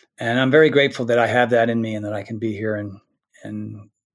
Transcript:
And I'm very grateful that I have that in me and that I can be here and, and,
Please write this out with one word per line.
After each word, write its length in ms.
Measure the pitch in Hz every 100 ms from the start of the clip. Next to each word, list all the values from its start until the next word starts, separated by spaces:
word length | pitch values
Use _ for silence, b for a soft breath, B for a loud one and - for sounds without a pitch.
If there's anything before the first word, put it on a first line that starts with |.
| b -
And 220 | 117 123
I'm 100 | 131
very 200 | 147 156
grateful 340 | 135 139 - 120
that 120 | 120
I 80 | 117
have 220 | 120 120
that 200 | 120 117
in 120 | 117
me 120 | 113
and 120 | 107 104
that 80 |
I 100 | 107
can 160 | 98 110
be 140 | 110
here 200 | 101 110 107
and, 240 | 104 98 _ _ _ _
and, 460 | 110 107 107 107 101 _ _